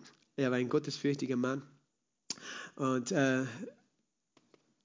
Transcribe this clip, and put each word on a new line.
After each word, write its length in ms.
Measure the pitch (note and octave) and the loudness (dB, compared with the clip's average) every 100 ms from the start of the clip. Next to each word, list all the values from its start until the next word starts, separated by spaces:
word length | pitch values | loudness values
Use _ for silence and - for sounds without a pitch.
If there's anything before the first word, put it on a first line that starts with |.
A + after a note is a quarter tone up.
| - - _ - | -20 -20 _ -2
Er 120 | C3 | 2
war 80 | B2 | 2
ein 120 | B2 | 2
gottesfürchtiger 680 | D3+ D3 - C#3+ C#3 C3 B2 | 0 0 -2 0 0 0 0
Mann. 260 | B2+ C3+ - - _ _ _ _ - - - - - - | 0 -2 -6 -20 _ _ _ _ -12 -12 -10 -12 -12 -2
Und, 360 | C3+ C3 B2 | 0 0 2
äh, 340 | F3+ C3+ C3 C3 A2+ - - _ _ _ _ _ _ _ _ _ _ | 2 4 4 0 -6 -12 -14 _ _ _ _ _ _ _ _ _ _